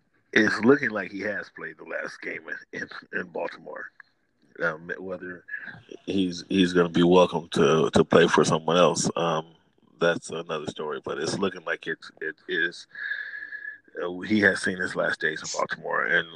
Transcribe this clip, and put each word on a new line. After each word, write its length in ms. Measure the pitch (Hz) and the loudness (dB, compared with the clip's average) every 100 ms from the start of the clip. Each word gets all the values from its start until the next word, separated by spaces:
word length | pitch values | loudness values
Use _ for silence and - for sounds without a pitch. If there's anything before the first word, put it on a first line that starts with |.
| _ _ - | _ _ 0
it's 240 | - 107 - | 2 2 4
looking 300 | 110 143 123 | 6 6 4
like 200 | 107 90 | -4 -8
he 80 | 98 | -6
has 280 | 104 95 85 - | -6 -6 -10 -12
played 220 | 82 80 | -14 -14
the 60 | |
last 380 | 82 80 78 - | -10 -8 -8 -10
game 200 | 87 85 80 - - | -10 -10 -10 -14 -12
in, 80 | 87 | -12
in, 380 | 80 - - 95 | -12 -14 -10 -10
in 80 | 90 | -8
Baltimore. 640 | 85 85 - 76 - - _ - _ _ _ _ - | -8 -8 -10 -16 -14 -16 _ -20 _ _ _ _ -6
Um, 300 | 82 80 85 - | -6 -6 -10 -10
whether 440 | 92 90 90 90 - - - - - - - | -10 -10 -12 -14 -12 -14 -12 -16 -18 -16 -4
he's, 380 | 95 90 87 - | 0 0 -4 -2
he's 240 | 95 90 | 2 4
gonna 160 | 90 85 | 4 2
be 140 | 82 | 4
welcome 440 | 87 90 87 82 82 | 6 8 6 2 -2
to, 360 | - 76 80 - | 2 4 4 4
to 120 | - | 4
play 240 | 80 - 87 | 6 6 6
for 160 | - | 6
someone 340 | 78 82 80 85 | 4 2 2 6
else, 320 | 82 82 - - | 6 4 -2 0
um, 300 | 85 80 - _ _ _ _ - | 0 -2 -6 _ _ _ _ -2
that's 300 | 85 85 - | 0 0 -4
another 380 | 80 85 78 76 | -10 -8 -8 -8
story. 340 | - 78 67 | -8 -8 -8
But 140 | - 69 | -8 -6
it's 200 | 78 - | -6 -2
looking 240 | 98 92 82 | -4 -4 -8
like 220 | 80 - | -6 -6
it, 100 | - - - | -10 -12 -10
it 140 | 80 - - | -10 -10 -6
is. 400 | 90 87 - - - - - - - - - - - _ - | -2 -2 -4 -18 -12 -8 -8 -10 -14 -14 -14 -14 -18 _ -10
Uh, 180 | 87 90 | -8 -6
he 200 | 98 107 | 0 4
has 200 | 101 92 | 4 2
seen 160 | 101 92 | -4 -4
his 180 | 90 87 | -4 -2
last 240 | 82 80 | -2 -2
days 220 | 80 80 | -4 -4
in 80 | 78 78 | -6 -4
Baltimore, 480 | - 85 78 78 62 | -4 -4 -6 -4 0
and, 220 | 87 82 | 0 0